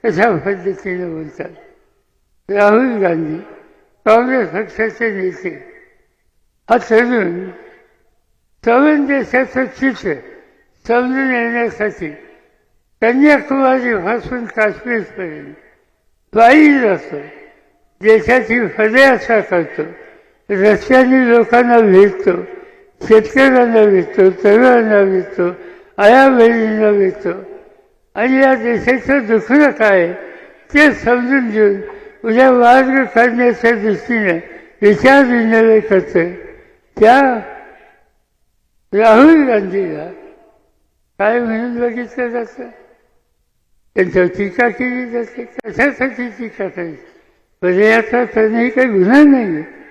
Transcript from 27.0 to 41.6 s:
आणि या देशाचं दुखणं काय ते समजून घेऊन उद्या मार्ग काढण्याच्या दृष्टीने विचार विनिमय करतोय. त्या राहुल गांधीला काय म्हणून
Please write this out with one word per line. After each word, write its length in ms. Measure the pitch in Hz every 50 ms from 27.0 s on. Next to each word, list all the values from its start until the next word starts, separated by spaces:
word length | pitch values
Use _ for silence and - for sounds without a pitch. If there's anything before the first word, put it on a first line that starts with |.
| 196 190 - - - 185 170 196 - - - - - _ _ _ _ _ _ _ _ _ _
आणि 220 | - 220 254 262 262
या 120 | 269 269 262
देशाचं 680 | 240 220 240 240 202 - 240 254 254 - - 269 285 240
दुखणं 460 | 208 226 220 220 - 247 294 302 277
काय 400 | - - 220 208 196 185 170 170 180 - - - - - - - _ _ _ _ -
ते 180 | 294 302 294
समजून 580 | 220 196 - 233 247 247 240 240 277 277 247 226
घेऊन 260 | 208 214 214 202 202 196 185 - - - - - - _ -
उद्या 260 | 226 220 240 262 262
मार्ग 520 | 254 247 240 233 247 262 269 254 262 269 262 - -
काढण्याच्या 560 | 226 240 247 226 240 247 240 226 - - 226
दृष्टीने 600 | 240 214 196 220 202 - - - 240 226 214 190 170 165 - - - - - _ _ _
विचार 420 | 208 202 208 - - 262 269 277 277
विनिमय 540 | 247 247 240 226 220 220 226 226 226 220 214
करतोय. 500 | 208 - 196 190 180 - - 180 165 175 180 - - - - - _ _ _ _ _ _ _ -
त्या 220 | 214 220 240 269 277 262 247 220 185 - - - - - - _ _ _ _ _ _ _ _ _ _ _ _ _ _ _ _ _ _ _ _ _ _ _ -
राहुल 500 | 202 220 226 220 226 269 311 330 311 285 254
गांधीला 600 | 233 208 196 190 175 196 190 170 156 151 156 175 190 - - - - _ _ _ _ _ _ _ _ _ _ _ _ _ _ _ _ _
काय 200 | 202 214 233 240
म्हणून 400 | 240 226 220 220